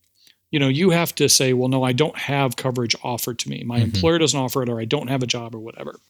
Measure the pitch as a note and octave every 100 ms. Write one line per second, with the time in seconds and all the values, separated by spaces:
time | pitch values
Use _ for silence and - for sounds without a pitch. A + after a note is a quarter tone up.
0 | _ _ _ _ _ D#3 C3+ C#3 F#3 E3+
1 | E3 - C#3+ - C3 B2+ B2+ C3 B2+ B2+
2 | D3+ - - C#3 C3+ - C3 B2 A#2 -
3 | B2+ A#2+ - A#2+ C3+ C#3+ B2 A#2+ G#2+ A2+
4 | E3 E3 D#3 D3 B2+ C#3 B2 A#2 A2+ D3
5 | B2 C3+ B2+ B2 A#2 A#2 A2+ - C#2 -
6 | _